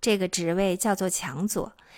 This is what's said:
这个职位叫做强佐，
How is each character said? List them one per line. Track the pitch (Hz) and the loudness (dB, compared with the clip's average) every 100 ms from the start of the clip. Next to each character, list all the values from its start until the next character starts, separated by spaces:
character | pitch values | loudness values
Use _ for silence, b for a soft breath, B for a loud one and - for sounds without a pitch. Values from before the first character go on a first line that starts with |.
这 | 240 202 | 2 2
个 | 185 | 2
职 | 185 165 | -2 0
位 | 175 196 180 | 2 2 2
叫 | 226 | 0
做 | 190 190 | 0 0
强 | - 180 135 202 | -2 -6 -4 -2
佐， | - - - B | -2 -6 -8 B